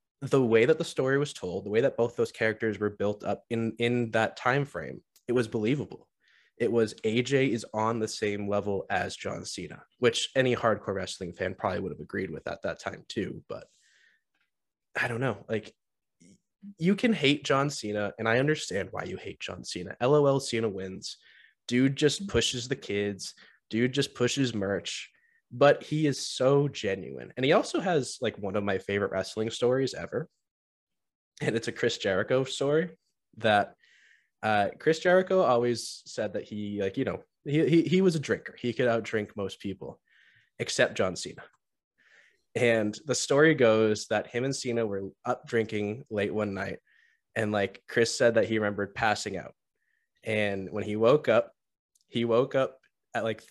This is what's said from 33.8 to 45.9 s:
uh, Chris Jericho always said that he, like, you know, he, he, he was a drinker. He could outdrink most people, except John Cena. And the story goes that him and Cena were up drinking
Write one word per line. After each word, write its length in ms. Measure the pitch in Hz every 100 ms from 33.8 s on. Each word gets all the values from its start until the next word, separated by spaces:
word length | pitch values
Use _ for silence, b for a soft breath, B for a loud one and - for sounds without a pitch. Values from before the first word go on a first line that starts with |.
| b b b b b _
uh, 260 | 110 104 101 -
Chris 200 | 156 160
Jericho 420 | 185 185 185 185
always 640 | 139 120 120 117 - -
said 300 | - - 107
that 100 | 101
he, 380 | - 104 104 101
like, 160 | 98 135
you 60 |
know, 180 | 113 - - _
he, 220 | - 147 156
he, 160 | 165
he 200 | 147 180
was 120 | 190
a 60 | 160
drinker. 340 | - 107 - -
He 160 | 123
could 140 | 113 123
outdrink 420 | 117 107 110 101 -
most 220 | 95 -
people, 420 | 101 95 - - _ b b b b -
except 380 | - - 123 -
John 200 | 95 87
Cena. 260 | 85 - - _ _ _ _ _ b b b b _
And 440 | 117 120 113 107 107 -
the 80 |
story 400 | 123 - 143 156
goes 520 | 139 117 110 110 107 -
that 180 | 107 -
him 180 | 120
and 100 | 135
Cena 320 | 135 127 117 110
were 180 | 98 98 -
up 220 | 120 123 -
drinking 580 | 117 110 107 104